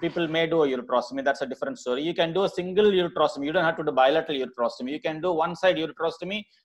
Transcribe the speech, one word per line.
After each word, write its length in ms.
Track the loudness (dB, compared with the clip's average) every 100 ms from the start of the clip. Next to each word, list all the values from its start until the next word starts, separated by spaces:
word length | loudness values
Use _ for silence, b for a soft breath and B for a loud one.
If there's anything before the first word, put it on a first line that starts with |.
People 260 | -4 -2 -2
may 200 | 0 0
do 160 | 2
a 40 | 2
ureterostomy. 560 | 0 -2 -2 -2 -2
That's 200 | -2 -2
a 40 | -4
different 320 | -6 -8 -6
story. 220 | -4 -2
You 140 | -2
can 180 | 0 0
do 120 | 0
a 40 | -2
single 380 | -2 -2 2 4
ureterostomy. 580 | 4 2 2 0 0
You 80 | -2
don't 140 | 2 2
have 100 | 0
to 80 |
do 80 | 0
bilateral 460 | 4 6 4 0 -4
ureterostomy. 540 | -4 -2 -2 -2 -8
You 80 | -6
can 180 | -6 -2
do 120 | 0
one 220 | 0 0
side 220 | 2 2 2
ureterostomy 680 | -2 -4 -4 -4 -8 -8 -10 _